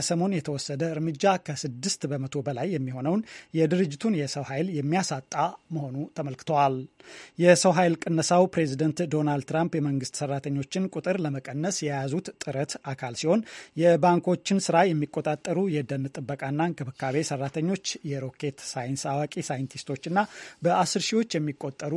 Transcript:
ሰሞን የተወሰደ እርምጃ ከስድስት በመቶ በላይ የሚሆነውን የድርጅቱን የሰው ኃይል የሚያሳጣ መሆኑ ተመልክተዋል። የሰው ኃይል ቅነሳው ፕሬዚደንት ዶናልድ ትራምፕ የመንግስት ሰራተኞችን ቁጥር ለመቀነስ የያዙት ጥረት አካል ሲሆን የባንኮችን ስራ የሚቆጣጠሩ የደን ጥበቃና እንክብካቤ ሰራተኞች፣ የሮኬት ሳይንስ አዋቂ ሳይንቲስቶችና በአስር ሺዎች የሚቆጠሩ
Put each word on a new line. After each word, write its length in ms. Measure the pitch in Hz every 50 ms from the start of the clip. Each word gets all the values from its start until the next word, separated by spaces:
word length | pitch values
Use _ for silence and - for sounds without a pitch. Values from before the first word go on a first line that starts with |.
ሰሞን 320 | 143 - 175 165 180 196 196
የተወሰደ 480 | 165 139 - 143 139 - - 143 135 165 165
እርምጃ 440 | 160 156 160 165 156 - - 196 190 185
ከስድስት 600 | - - 147 - - - 117 123 127 196 - - -
በመቶ 300 | 143 139 135 135 131 - 147
በላይ 260 | 120 147 135 117 135 190
የሚሆነውን 520 | 185 143 135 127 127 127 127 151 180 214 220 - - - - _ -
የድርጅቱን 600 | 160 160 156 175 180 190 151 143 139 - 226 214
የሰው 280 | 160 143 131 - 143 135
ኃይል 220 | - 135 139 170 190
የሚያሳጣ 640 | 175 147 139 143 160 190 185 - 160 131 - - - 151 151 175 - - _ -
መሆኑ 260 | 165 156 139 131 127 139 151 - -
ተመልክተዋል። 640 | - 151 139 127 - - - 156 143 143 139 135 131 131 - _ _ - - - - - - _ -
የሰው 340 | 170 175 180 175 - 190 160
ኃይል 200 | 175 185 170 165 -
ቅነሳው 440 | - 175 165 160 151 - 180 180 185 180
ፕሬዚደንት 520 | - 170 160 143 131 135 156 156 147 - 175 151
ዶናልድ 380 | 147 151 151 147 147 143 135 -
ትራምፕ 260 | - 160 170 151 -
የመንግስት 420 | 160 147 143 139 135 123 - -
ሰራተኞችን 680 | - 151 135 139 139 - 147 139 139 135 - - 185 190 185
ቁጥር 280 | - 165 - 175 190 196
ለመቀነስ 580 | 170 147 139 135 - - 123 143 156 190 190 -
የያዙት 480 | 165 147 143 139 135 139 135 180 185 - - -
ጥረት 340 | - 151 139 135 147 - - - - 143
አካል 260 | 135 - - 123 120
ሲሆን 260 | - - 156 180 226 220 - - - - - - 156
የባንኮችን 840 | 165 175 170 160 156 180 175 175 - 180 180 - - - 196 196
ስራ 160 | - - 165 165
የሚቆጣጠሩ 760 | 185 196 165 151 147 147 - 160 143 160 151 147 - - 170 170 196 196
የደን 360 | 156 147 139 - 139 135 135 135
ጥበቃና 520 | - - 135 113 143 135 139 135 143 147 165
እንክብካቤ 520 | 175 160 - 139 123 - - 143 131 131 151 160 -
ሰራተኞች፣ 580 | 151 127 139 135 - 165 156 180 196 185 - - - - - 156
የሮኬት 520 | 139 135 127 127 - - - 147 139 - -
ሳይንስ 380 | - - 139 120 131 139 135 - 147
አዋቂ 260 | 139 143 151 147 - 180 -
ሳይንቲስቶችና 760 | - 143 123 135 - - - - - 143 131 - 165 170 196 208 - - - - - - -
በአስር 420 | - 170 180 185 175 - - 196 160
ሺዎች 260 | - 220 220 226 226
የሚቆጠሩ 600 | - 165 151 151 139 - - 139 131 - - 147 156